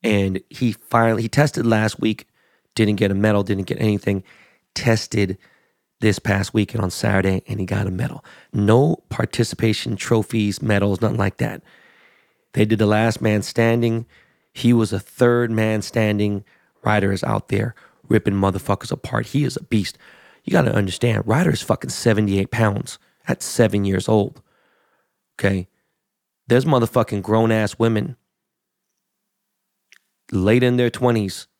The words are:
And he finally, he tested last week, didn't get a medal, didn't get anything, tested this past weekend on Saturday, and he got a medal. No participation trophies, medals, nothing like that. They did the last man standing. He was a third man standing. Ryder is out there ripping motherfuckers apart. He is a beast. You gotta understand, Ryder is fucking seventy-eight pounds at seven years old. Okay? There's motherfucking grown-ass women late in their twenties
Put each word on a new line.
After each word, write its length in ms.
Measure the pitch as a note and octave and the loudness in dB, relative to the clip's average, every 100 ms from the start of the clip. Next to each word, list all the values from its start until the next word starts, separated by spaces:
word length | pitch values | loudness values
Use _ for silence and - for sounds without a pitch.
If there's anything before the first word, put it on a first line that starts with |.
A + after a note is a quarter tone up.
And 380 | A2+ G#2 G2 F#2+ _ | 0 0 0 -4 _
he 220 | - B2 | -4 -4
finally, 500 | G#2+ - A#2 A2+ A2+ | -4 -2 2 2 0
he 60 | A2+ | -2
tested 360 | - D3 - | 0 0 0
last 360 | A2+ A2 G#2+ - | 2 2 2 0
week, 260 | A2 G#2+ - _ _ _ _ | -4 -4 -10 _ _ _ _
didn't 220 | - G#2+ G2+ | 0 2 2
get 140 | G2+ | 0
a 40 | |
medal, 280 | G2 G#2+ G2+ | 2 2 2
didn't 240 | G2 G2 F#2 | 0 -4 -4
get 140 | - | -2
anything, 440 | A2 G2+ - F#2+ - - _ _ _ | 0 0 -2 -4 -6 -20 _ _ _
tested 640 | - A#2+ A2+ - A2 F#2+ F#2+ _ _ _ _ _ _ | -4 0 0 0 -2 -2 -4 _ _ _ _ _ _
this 200 | A2 F#2+ | 0 0
past 340 | - G2 G2 | 0 -2 0
weekend 300 | A2 G2+ A2 | -2 -2 -2
on 60 | F#2+ | -4
Saturday, 520 | - G#2+ G2 F#2+ F#2+ - | -2 0 0 0 -2 -4
and 100 | G#2 | -8
he 80 | F#2 | -4
got 220 | G2+ G2 | -4 -2
a 20 | |
medal. 340 | F#2 - - - - _ | -4 -6 -8 -18 -20 _
No 500 | - G2+ A#2 D3 - _ | 0 4 4 4 -2 _
participation 880 | - A2+ - A#2 - A2+ G#2 - G#2 | -6 -4 -2 -4 0 -2 0 -4 -6
trophies, 680 | - A#2 G2+ A2+ G#2 G2 | 0 0 0 -2 -2 -2
medals, 380 | B2 G2+ G2+ F#2+ | -2 0 0 0
nothing 160 | A2 A2+ | -2 0
like 220 | G2 - | -2 -2
that. 220 | - - _ _ _ _ _ _ _ _ _ | -6 -6 _ _ _ _ _ _ _ _ _
They 120 | - | 0
did 140 | G#2+ A2 | 0 2
the 80 | G#2+ | 2
last 340 | G#2+ A2+ A2 | 2 2 0
man 220 | A2+ G#2 | 0 0
standing. 640 | F#2+ - A#2 A#2 A#2 A2+ A#2 _ _ _ _ | -2 0 2 2 0 -2 -6 _ _ _ _
He 200 | - A#2+ | -2 2
was 200 | A#2+ G#2+ | 4 2
a 80 | F#2+ | -2
third 500 | - - B2 A#2+ A#2+ | -8 2 4 4 0
man 320 | A2 A2 A2 | 0 0 -2
standing. 600 | - A#2 G#2+ G#2 G#2 G2+ - _ _ _ | -2 -2 0 0 -2 -2 -8 _ _ _
Ryder 260 | G#2+ G#2+ G2 | 0 2 0
is 140 | G2 | -2
out 240 | - G#2 - | -2 -4 -2
there 260 | B2 A2+ - - _ _ | -4 -4 -8 -20 _ _
ripping 260 | A2+ - | 0 0
motherfuckers 580 | G2 G2 F#2 - G2 - | 0 0 -2 -4 -6 -4
apart. 340 | - - A2+ A2 | -10 -6 -6 -2
He 160 | C#3 | -2
is 140 | C#3 - | -2 -4
a 80 | |
beast. 340 | - A2 F#2 - - - _ _ | -2 -2 -2 -8 -20 -20 _ _
You 80 | - | -2
gotta 200 | F#3+ - | 0 2
understand, 540 | - G2 - A#2+ G#2+ G#2 | 0 -2 -2 0 0 0
Ryder 240 | A#2+ F3 | 0 2
is 120 | - | 0
fucking 280 | - F2+ - | -2 -4 -4
seventy-eight 640 | - A#2+ G#2+ G#2 G2 G2 | -2 0 2 2 0 -2
pounds 480 | A2+ A2 G2+ - - _ _ - | 0 0 0 -8 -14 _ _ -8
at 160 | C#3 | -6
seven 420 | - - A2+ G2+ | -6 0 2 2
years 240 | G2 F#2+ - | 0 -2 0
old. 320 | G#2+ G2+ - _ _ _ _ _ _ _ _ _ - | 0 0 -6 _ _ _ _ _ _ _ _ _ -4
Okay? 300 | G2 F#2+ F2+ _ _ _ _ _ _ _ - | -2 -2 -6 _ _ _ _ _ _ _ 0
There's 180 | A#2+ | 2
motherfucking 580 | C#3 C3 A2+ B2 A2 G2+ | 4 2 2 0 -2 -4
grown-ass 540 | F#2+ A2 A2+ A2 G#2+ - | -2 0 2 0 -2 0
women 380 | A#2 G#2+ - B2+ _ _ _ _ _ _ _ _ _ _ _ _ _ _ _ _ _ _ _ _ _ | 0 0 -4 -12 _ _ _ _ _ _ _ _ _ _ _ _ _ _ _ _ _ _ _ _ _
late 320 | G2 F#2+ A#2+ | -2 2 2
in 140 | B2 B2 | 2 2
their 140 | A#2+ | 0
twenties 580 | - B2 A2+ G2+ - - | 0 0 0 -2 -8 -16